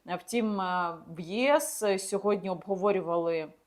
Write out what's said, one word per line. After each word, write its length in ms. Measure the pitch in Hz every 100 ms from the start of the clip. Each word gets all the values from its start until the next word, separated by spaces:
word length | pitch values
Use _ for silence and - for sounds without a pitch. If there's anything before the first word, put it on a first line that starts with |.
| -
Е, 80 | 180
втім, 460 | - 233 220 202
е, 340 | 185 180 175 170 - 165
в 20 |
Є 400 | 165 208 262 302
С 400 | 302 - 214 190
сьогодні 500 | 190 196 202 196 190
обговорювали 1000 | 180 202 190 202 196 165 170 170 165 151 -